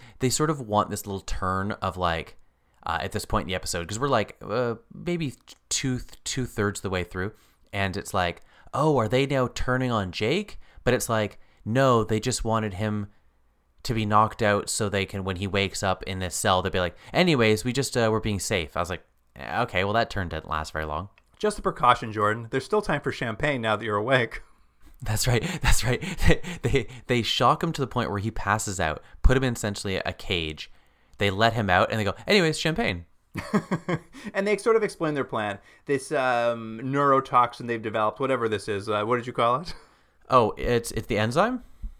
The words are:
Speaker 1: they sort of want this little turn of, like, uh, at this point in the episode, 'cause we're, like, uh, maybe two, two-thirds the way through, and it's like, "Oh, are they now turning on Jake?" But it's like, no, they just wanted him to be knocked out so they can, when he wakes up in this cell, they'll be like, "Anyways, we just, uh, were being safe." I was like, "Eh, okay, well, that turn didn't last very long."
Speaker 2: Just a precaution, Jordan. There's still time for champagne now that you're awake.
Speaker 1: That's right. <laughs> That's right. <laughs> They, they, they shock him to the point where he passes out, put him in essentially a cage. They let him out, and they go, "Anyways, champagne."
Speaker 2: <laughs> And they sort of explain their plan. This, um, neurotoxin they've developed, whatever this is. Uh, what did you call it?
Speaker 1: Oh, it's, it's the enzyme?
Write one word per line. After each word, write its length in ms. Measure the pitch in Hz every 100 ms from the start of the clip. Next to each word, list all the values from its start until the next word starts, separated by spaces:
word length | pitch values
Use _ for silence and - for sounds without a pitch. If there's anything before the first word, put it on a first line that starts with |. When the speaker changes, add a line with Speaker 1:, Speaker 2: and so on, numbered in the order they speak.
| - -
Speaker 1:
they 100 | 127
sort 220 | - 156
of 100 | 143
want 300 | 110 104 -
this 160 | 101 104
little 160 | 98
turn 500 | - - 95 95 98
of, 240 | - 98 90
like, 400 | 87 82 76 - - _ _ _ -
uh, 120 | 82
at 120 | 95
this 120 | 110
point 200 | - 107
in 40 | 87
the 60 |
episode, 340 | 92 - 90 85
'cause 100 | 101
we're, 100 | 139
like, 280 | 123 104 - 98
uh, 280 | 113 120 113 -
maybe 400 | - 175 175 147 - - - _
two, 300 | - 135 123 - -
two-thirds 580 | - - 120 - 104 101
the 80 | 98
way 120 | 92
through, 300 | 87 95 95 - _ _ _
and 240 | 101 98 -
it's 160 | -
like, 300 | 101 90 - - - -
"Oh, 240 | 123 156 143
are 100 | 110
they 160 | 127 139
now 220 | 139 123
turning 360 | - - 127 127
on 220 | 113 92
Jake?" 480 | 85 107 170 208 - - -
But 80 | -
it's 160 | 120 -
like, 300 | 110 104 - - _
no, 400 | 101 123 135 120
they 160 | 107 110
just 240 | 127 113
wanted 300 | 113 110 110
him 320 | 95 107 104 101 - _ _ _ _ _ _
to 100 | -
be 100 | 113
knocked 380 | 107 107 110 -
out 260 | 107 101 -
so 200 | - 107
they 160 | 98 95
can, 180 | 101
when 120 | 95 90
he 100 | 98
wakes 360 | 98 98 -
up 200 | 98 92
in 160 | - 92
this 180 | 92 -
cell, 240 | 107 92
they'll 100 | 92
be 100 | 95
like, 160 | 90 - -
"Anyways, 500 | - 185 139 110 107
we 80 | 127
just, 240 | 123 131 127
uh, 120 | 113
were 80 | 110
being 200 | 110 101
safe." 360 | - 101 78 -
I 40 |
was 100 | 87
like, 140 | 90 - _ _ -
"Eh, 260 | 60 90
okay, 220 | 120 90
well, 100 | 98
that 160 | 110 117
turn 180 | 104 87
didn't 200 | 78 -
last 220 | 78 78
very 100 | 76
long." 240 | 78 76 95 - _ _
Speaker 2:
Just 200 | 214 208
a 40 |
precaution, 500 | 190 160 123 123 113
Jordan. 360 | 107 104 110 117
There's 140 | 131
still 160 | - 214
time 180 | 208 160
for 120 | 139
champagne 480 | - 123 107 151 135
now 140 | 110 104
that 80 |
you're 120 | 110 104
awake. 460 | 110 131 113 - - _ _ _ - -
Speaker 1:
That's 240 | - 107 -
right. 160 | 120
<laughs> 200 | 165 -
That's 220 | 127 -
right. 180 | 127 123
<laughs> 160 | 180 - -
They, 140 | 156 - 175
they, 240 | 120 127 110 - -
they 140 | 123
shock 400 | 113 - 123 156
him 100 | 165
to 80 | 156
the 60 | 127
point 220 | 123 85
where 100 | 101
he 100 | 107
passes 480 | - 101 110 - 92
out, 220 | 82 76 - -
put 140 | - 131
him 80 |
in 80 | 131
essentially 420 | 117 107 101 104 92
a 160 | -
cage. 560 | - - 92 80 78 - - _ _ _ -
They 120 | 101
let 220 | 95 113
him 160 | 113 101
out, 220 | 90 107
and 80 | 110
they 40 |
go, 100 | 101 - -
"Anyways, 320 | 202 160 151
champagne." 460 | 160 160 - 85 - _ _
Speaker 2:
<laughs> 100 | - - 202 - 175 - 170 - 269 208
And 140 | 196 196
they 100 | 202
sort 200 | 233 220
of 60 |
explain 320 | 208 - 156
their 100 | 147
plan. 340 | 120 117 104 101 - - -
This, 240 | 139 -
um, 680 | 147 127 120 120 117 113 110
neurotoxin 840 | 131 143 143 135 135 127 120 - 123
they've 160 | 117
developed, 380 | 107 110 107 -
whatever 280 | 131 131 113
this 200 | 104 110
is. 200 | 101 98
Uh, 160 | 104
what 120 | 107 123
did 100 | 120
you 60 |
call 240 | 117 117 127
it? 140 | 170 - - _ _ _ -
Speaker 1:
Oh, 240 | 127 107 -
it's, 340 | 65 120 117
it's 140 | - -
the 120 | 104
enzyme? 440 | 110 131 214 254 - - - -